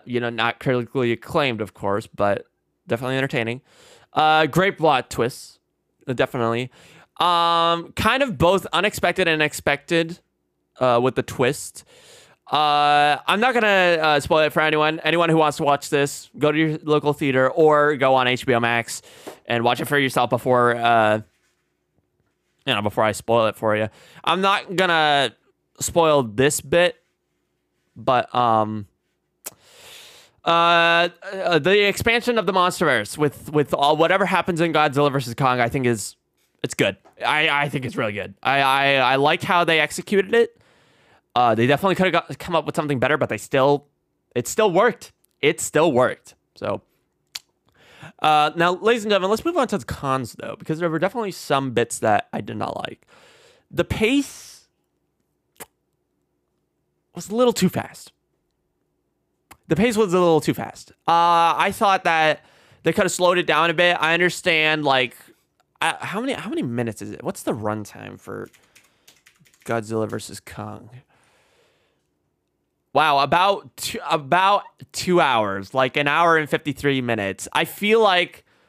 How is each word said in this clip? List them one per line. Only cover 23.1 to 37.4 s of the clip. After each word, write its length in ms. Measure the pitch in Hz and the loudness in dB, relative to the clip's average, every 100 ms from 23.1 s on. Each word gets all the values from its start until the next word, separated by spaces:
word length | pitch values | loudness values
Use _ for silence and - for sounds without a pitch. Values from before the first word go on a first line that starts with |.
spoil 340 | - - 117 110 | 0 0 0 0
it 80 | - | -2
for 200 | 110 107 | -2 0
you. 140 | 107 - - - | -2 -8 -20 -10
I'm 180 | - 175 | -4 0
not 340 | 196 196 143 185 | 0 -2 -4 -2
gonna 600 | 180 165 151 143 127 - _ _ _ - | 0 2 2 2 0 -4 _ _ _ -12
spoil 440 | - 170 160 147 | -4 2 4 4
this 360 | 120 104 139 - | 0 0 0 0
bit, 340 | 139 170 175 - _ _ _ _ _ _ _ _ _ - | -2 0 0 -2 _ _ _ _ _ _ _ _ _ -8
but, 380 | 113 123 - | -2 0 0
um, 540 | 123 120 110 107 107 101 _ _ _ _ _ - _ _ - - - - - _ _ | 0 2 2 0 -6 -12 _ _ _ _ _ -20 _ _ -20 -20 -20 -20 -20 _ _
uh, 640 | - 170 170 170 170 170 175 175 190 | 0 2 4 4 4 2 0 -4 -14
uh, 280 | 196 180 165 | -6 0 0
the 260 | 147 208 202 | 2 2 2
expansion 520 | 185 233 233 240 233 | 0 0 0 0 -2
of 80 | 180 | 0
the 60 | |
Monsterverse 640 | 190 180 - 165 123 104 - | 2 2 2 0 0 -2 -2
with, 360 | 147 - - | -2 -2 -4
with 240 | 151 143 - | -2 0 2
all, 200 | 143 151 | 2 4
whatever 300 | 165 190 185 | 4 2 2
happens 340 | 185 170 165 | 0 0 0
in 140 | 170 | 0
Godzilla 380 | 156 151 135 147 | 2 2 2 2
versus 240 | 135 117 117 | 0 -4 -2
Kong, 240 | 135 123 | 0 2
I 100 | 120 | 0
think 160 | 143 123 | 0 0
is, 300 | 117 - - _ _ _ _ | 0 -4 -14 _ _ _ _
it's 100 | 127 | -8
good. 240 | - 107 95 _ - | -2 -2 -2 _ -8
I, 260 | 117 147 | -2 0